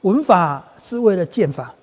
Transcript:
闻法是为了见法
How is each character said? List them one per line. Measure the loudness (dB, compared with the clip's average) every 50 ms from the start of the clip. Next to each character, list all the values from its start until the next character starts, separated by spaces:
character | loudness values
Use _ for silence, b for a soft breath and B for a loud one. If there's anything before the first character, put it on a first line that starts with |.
| 0
闻 | 0 0 0 4
法 | 4 4 4 4 0 -4 -6 -10 -18 _ -20
是 | -16 -10 -8 0
为 | 0 2 2
了 | 2 -2
见 | -6 -2 -2 -2 -2
法 | -2 -8 -12 -16 -16 _